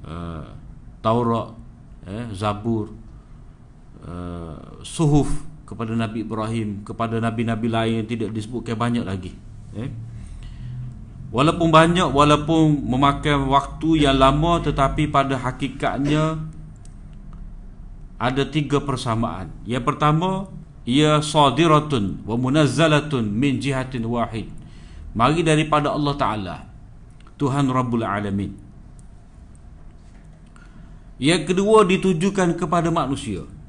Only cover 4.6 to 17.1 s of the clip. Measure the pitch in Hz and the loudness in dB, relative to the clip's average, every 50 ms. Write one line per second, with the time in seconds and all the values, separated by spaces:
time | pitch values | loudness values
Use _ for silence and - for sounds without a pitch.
4.6 | - - - - - - - - 165 147 143 147 135 - - - - - - - | -16 -16 -18 -16 -16 -14 -2 2 2 4 6 4 4 4 0 -2 -2 -6 -14 -14
5.6 | - - - - 117 110 113 117 113 110 110 117 104 110 110 110 107 110 113 113 | -16 -16 -10 -8 -6 -4 -2 -2 -4 -4 -4 -6 -6 -6 -6 -6 -4 -4 -4 -4
6.6 | 110 104 101 98 101 - 107 - 117 113 113 113 113 117 110 113 117 113 117 110 | -4 -4 -6 -8 -10 -12 -6 -6 -4 -2 -2 -2 -2 -2 -2 -2 -2 -2 -2 -2
7.6 | 113 117 113 113 113 113 113 113 107 104 123 113 113 98 110 110 104 - 123 117 | -2 -2 0 0 0 0 0 -2 -2 -4 -4 -4 -4 -4 -4 -6 -8 -6 -8 -8
8.6 | 110 - 117 107 117 120 120 117 92 87 98 95 90 87 - - - - - - | -6 -6 -4 -2 -2 0 0 0 -2 -2 -6 -6 -6 -10 -12 -14 -16 -16 -16 -16
9.6 | - - - 101 113 147 - 113 - - - - - - - - - - - - | -16 -14 -12 -10 -10 -8 -10 -10 -12 -12 -12 -14 -12 -12 -14 -14 -12 -14 -12 -12
10.6 | - - - - - - - - - - - - - - - 120 139 160 160 175 | -12 -12 -10 -10 -10 -12 -12 -14 -16 -16 -14 -14 -12 -6 0 2 4 4 4 4
11.6 | 170 165 156 156 165 170 175 180 185 147 127 139 147 147 151 147 151 151 160 160 | 2 6 8 8 8 8 6 4 2 2 4 4 6 6 6 4 4 2 4 6
12.6 | 160 156 147 139 127 107 123 127 143 139 139 139 - 151 143 143 135 131 135 139 | 6 6 4 2 2 0 0 4 4 2 2 2 0 2 2 2 2 4 4 2
13.6 | 135 - - - - 160 165 160 143 139 135 135 135 135 139 151 156 170 170 165 | 2 0 -8 -4 0 2 4 4 6 4 6 6 6 6 6 4 4 2 2 2
14.6 | - 151 143 147 139 135 - 151 151 147 147 143 135 131 135 127 120 123 127 - | 2 0 2 2 2 2 2 0 0 2 2 2 2 2 0 -2 -2 -4 -4 -4
15.6 | 139 131 - - 147 131 92 120 139 143 147 156 156 156 160 156 156 160 - - | -6 -6 -4 -2 -2 -2 0 0 0 2 2 2 2 0 -2 -4 -8 -10 -10 -14
16.6 | - - - - - - - - - - | -16 -16 -16 -16 -16 -16 -16 -16 -16 -16